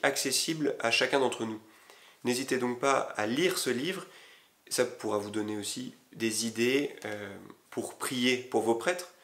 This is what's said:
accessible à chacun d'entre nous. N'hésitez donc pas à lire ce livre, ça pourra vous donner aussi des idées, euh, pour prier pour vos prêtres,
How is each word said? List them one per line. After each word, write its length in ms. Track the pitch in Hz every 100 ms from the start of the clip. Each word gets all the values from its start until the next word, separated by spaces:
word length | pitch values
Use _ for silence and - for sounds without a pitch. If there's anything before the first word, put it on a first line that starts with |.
accessible 720 | 139 139 135 127 - 160 143 -
à 100 | 117
chacun 280 | - 127 143
d'entre 260 | 123 - 113
nous. 140 | 110 - - - - - - 123
N'hésitez 320 | 123 131 127
donc 220 | 123 123
pas 200 | 139 131 - -
à 80 | 107
lire 320 | 127 180 -
ce 140 | -
livre, 340 | 120 156 185 - - - - _ _ -
ça 160 | - 123
pourra 320 | - 110 104
vous 140 | 104
donner 260 | 107 107 107
aussi 380 | 101 - 127 - _
des 320 | - 113 110 117
idées, 500 | 110 120 135 143 - 107
euh, 300 | 104 98 98 98 - -
pour 240 | - 107
prier 440 | - - 127 123 127
pour 260 | - 113
vos 100 | 113
prêtres, 360 | 117 - 180 - -